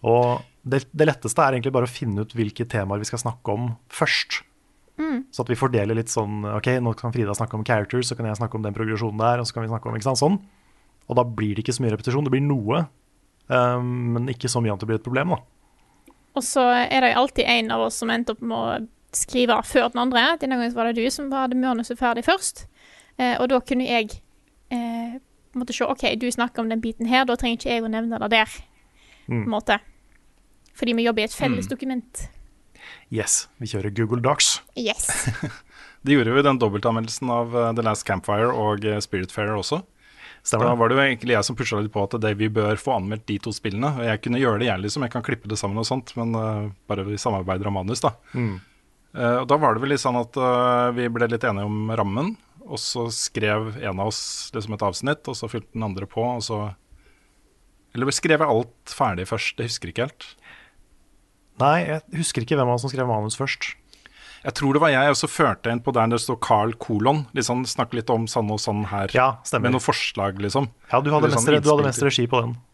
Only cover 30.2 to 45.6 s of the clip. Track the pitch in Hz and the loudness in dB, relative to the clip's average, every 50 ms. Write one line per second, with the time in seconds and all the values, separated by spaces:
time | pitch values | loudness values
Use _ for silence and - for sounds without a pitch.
30.2 | _ _ _ _ _ _ _ _ _ _ _ - - 233 240 226 233 233 233 220 | _ _ _ _ _ _ _ _ _ _ _ -4 -2 0 0 2 2 2 2 0
31.2 | 214 - - - 302 269 247 190 190 190 277 247 - 262 262 254 226 _ _ - | -2 -2 -2 -2 0 0 0 0 -2 -4 -6 -6 -6 -6 -6 -6 -6 _ _ -10
32.2 | - - - - - - _ _ _ _ _ - - - - - - _ - 110 | -10 -10 -12 -18 -20 -20 _ _ _ _ _ -20 -20 -20 -20 -20 -14 _ -4 -4
33.2 | 104 - - - - - _ _ 123 110 - 104 92 107 101 107 113 107 117 120 | -2 0 0 -2 -2 -6 _ _ -10 -6 -4 -4 -4 -4 0 0 0 0 0 0
34.2 | 117 131 147 - - - - - - _ _ - 247 214 214 - - - - - | 2 2 2 4 2 2 2 -2 -6 _ _ -6 -4 -4 -4 -4 -4 -4 -2 -2
35.2 | - - - - - - - - - _ - - - - - _ - 135 143 143 | -2 -4 -4 -4 -6 -8 -8 -10 -20 _ -20 -20 -20 -20 -20 _ 2 4 4 6
36.2 | 120 110 120 135 143 143 135 127 120 110 98 104 101 120 113 113 113 113 113 - | 6 4 4 4 4 4 4 4 2 2 2 2 0 0 0 0 -2 -4 -6 -6
37.2 | - 127 120 117 120 117 117 120 117 117 113 113 113 110 107 - - - 101 95 | -4 -2 0 0 -2 0 0 0 0 2 0 0 0 0 0 -2 -2 -2 -2 -2
38.2 | - - 104 104 110 120 127 123 107 107 104 101 104 110 104 104 101 - - 98 | 0 0 0 2 2 2 2 2 2 0 0 0 0 -2 -2 -2 -4 -4 -4 -4
39.2 | 92 92 - - 104 104 107 104 95 - 143 170 185 _ _ _ _ - _ - | -4 -4 -4 -4 -4 -2 -2 -4 -2 -2 -4 -4 -4 _ _ _ _ -20 _ -20
40.2 | - - - - _ - - 110 120 120 120 120 117 113 127 135 139 139 127 117 | -20 -20 -20 -12 _ -2 0 2 4 4 4 4 4 4 6 6 4 4 2 0
41.2 | - 123 120 110 101 - 123 110 131 110 - 104 107 107 - 107 101 98 - 117 | 0 2 2 2 2 0 -2 -4 -4 -2 0 -2 -2 -2 -2 -2 -2 -2 -2 0
42.2 | 107 107 104 101 107 110 107 113 107 104 107 101 - - 131 110 92 98 107 110 | 0 0 0 2 0 0 2 2 2 2 0 0 0 -2 0 0 0 -4 -6 -6
43.2 | - - 107 98 - 120 107 - _ 110 95 101 123 147 147 127 117 117 110 107 | -6 -4 -6 -4 -4 -6 -8 -6 _ -4 -4 -2 -2 -2 -2 -2 0 0 0 0
44.2 | - - 120 123 135 127 110 104 120 123 104 92 95 104 - - 135 117 - 123 | 0 -2 0 2 2 2 2 2 2 0 0 0 -2 -4 -2 -2 -4 -4 -4 -6
45.2 | 117 - 135 117 - 101 110 104 | -4 -4 -4 -4 -4 -6 -6 -4